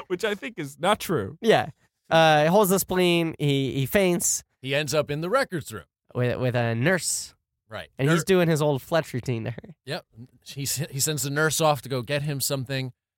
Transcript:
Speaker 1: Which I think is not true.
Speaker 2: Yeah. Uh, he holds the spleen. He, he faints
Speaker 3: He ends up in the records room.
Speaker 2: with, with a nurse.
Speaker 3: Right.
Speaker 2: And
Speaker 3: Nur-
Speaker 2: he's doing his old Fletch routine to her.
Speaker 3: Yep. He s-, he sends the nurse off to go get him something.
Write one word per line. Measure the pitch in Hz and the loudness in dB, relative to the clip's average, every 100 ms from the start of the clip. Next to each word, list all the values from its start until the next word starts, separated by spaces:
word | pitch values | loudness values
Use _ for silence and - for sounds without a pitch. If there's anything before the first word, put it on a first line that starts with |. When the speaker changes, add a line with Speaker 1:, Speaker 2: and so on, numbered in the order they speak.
| - | -2
Speaker 1:
Which | 180 | -4
I | 220 | -4
think | 208 269 - | -6 -8 -10
is | 143 - | -12 -2
not | 170 214 | 0 0
true. | - 156 98 143 | 0 -2 -4 -2
Speaker 2:
Yeah. | 226 160 - - _ _ _ | 4 4 2 -8 _ _ _
Uh, | 160 160 151 | 4 6 6
he | 151 | 4
holds | 196 196 | 4 4
the | 190 | 2
spleen. | - 185 180 170 165 - | 0 2 4 4 0 0
He, | 143 139 135 | 0 2 0
he | 135 131 | -2 0
faints | 208 185 175 - - - _ | 2 4 2 0 -4 -6 _
Speaker 3:
He | 131 | -4
ends | 139 151 | -2 0
up | 151 139 | 0 0
in | 147 | -4
the | 170 | -2
records | 247 269 175 - | -2 -2 -6 -8
room. | 107 73 _ _ - | -12 -14 _ _ -2
Speaker 2:
with, | 123 104 | -2 0
with | 123 120 | -2 0
a | 117 113 | 0 0
nurse. | 135 185 - - - - _ _ _ | 0 0 -2 -6 -8 -18 _ _ _
Speaker 3:
Right. | 107 82 - | -14 -12 -2
Speaker 2:
And | 135 | 2
Speaker 3:
Nur- | 170 | 2
Speaker 2:
he's | |
doing | 160 185 165 | 2 2 4
his | 156 | 2
old | 151 139 | 2 -2
Fletch | - 165 151 | -2 -2 -2
routine | 127 123 117 110 | -6 -4 -6 -6
to | |
her. | 113 - - - | -10 -16 -18 -12
Speaker 3:
Yep. | 160 - 110 123 _ - | -10 -12 -20 -20 _ -16
He | - | -8
s-, | 139 - 160 | -6 -4 -6
he | 139 | -4
sends | 156 151 | -2 -2
the | 143 | -2
nurse | 143 156 - | 0 0 2
off | 160 143 | 2 2
to | 127 | -2
go | 131 | -6
get | 120 143 | -4 -4
him | 147 143 | -4 -4
something. | - 139 120 135 131 - _ | -4 -4 -4 -6 -6 -12 _